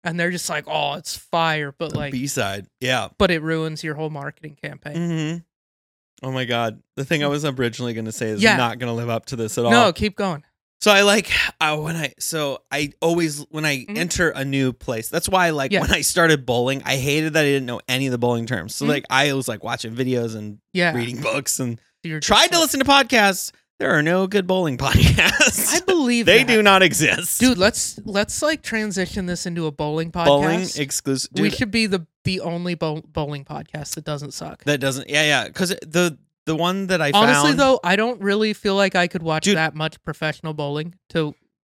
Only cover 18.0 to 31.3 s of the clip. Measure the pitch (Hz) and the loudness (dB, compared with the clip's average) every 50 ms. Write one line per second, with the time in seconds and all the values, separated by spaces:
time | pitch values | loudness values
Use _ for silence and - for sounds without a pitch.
18 | 139 135 123 117 117 120 120 117 117 113 127 98 82 101 - - 143 143 147 139 | 0 0 0 0 2 2 2 0 -2 -2 -4 -4 -4 -6 -8 -4 0 0 0 0
19 | - - 117 131 139 147 139 139 123 - 117 104 - 110 120 120 - 113 113 117 | -2 0 2 2 4 4 2 -2 -2 -4 -6 -6 -6 -6 -6 -6 -6 -10 -4 -4
20 | 131 127 127 120 117 113 110 110 107 104 104 - _ _ _ 180 175 170 156 123 | -2 0 0 -2 -2 -4 -6 -8 -10 -12 -12 -14 _ _ _ 0 0 0 0 0
21 | 117 117 120 117 147 120 110 147 139 - - - 135 123 117 113 _ _ _ _ | -4 -4 -6 -4 -4 -2 -2 -2 -4 -4 -4 -2 -2 -4 -4 -8 _ _ _ _
22 | _ 170 160 156 147 - 214 220 311 349 349 339 330 294 - 277 262 277 277 277 | _ -8 -8 -6 0 4 6 6 6 6 4 2 2 2 0 0 4 6 6 6
23 | 269 - - 233 208 196 190 190 - - _ _ _ _ _ _ - - 208 156 | 6 4 4 4 4 4 2 0 -6 -10 _ _ _ _ _ _ 0 2 2 2
24 | 147 160 175 185 190 185 196 208 185 180 185 190 180 156 131 120 135 135 - - | 2 2 2 2 0 0 0 -2 0 2 0 0 0 0 -2 -2 -2 2 4 6
25 | - - - - 160 185 - - 302 254 - - 220 - 277 349 359 - 381 339 | 6 6 6 6 4 4 4 4 2 2 2 0 -2 0 0 0 0 2 2 2
26 | 277 240 240 233 226 165 185 233 262 240 240 214 214 202 196 190 190 175 - - | 4 2 2 2 4 6 6 6 6 4 4 6 6 6 6 6 6 4 4 2
27 | 156 123 92 - 175 - - - 240 254 247 180 185 214 - - - - - - | 2 2 0 0 -2 -4 0 4 4 4 4 4 2 2 2 0 -6 -6 -8 -10
28 | - 214 196 196 208 - - - - 302 320 - - - - 220 214 214 180 190 | -10 -4 -2 -2 -2 -2 -4 -2 0 0 -2 -2 -4 -6 -4 -4 -4 -2 -2 -4
29 | 185 175 - 208 185 175 180 165 - 185 170 170 165 156 143 - 151 151 151 160 | -4 -4 -4 -6 -6 -4 -6 -6 -6 -6 -6 -4 -4 -4 -4 -4 -6 -4 -4 -4
30 | 165 170 - 180 170 151 143 143 143 160 165 175 185 - - 147 147 135 - - | -4 -6 -4 0 4 4 4 6 4 2 0 0 -2 -4 -4 -6 -6 -4 -4 -6
31 | - 135 135 131 - - | -2 -2 -2 -2 -2 -6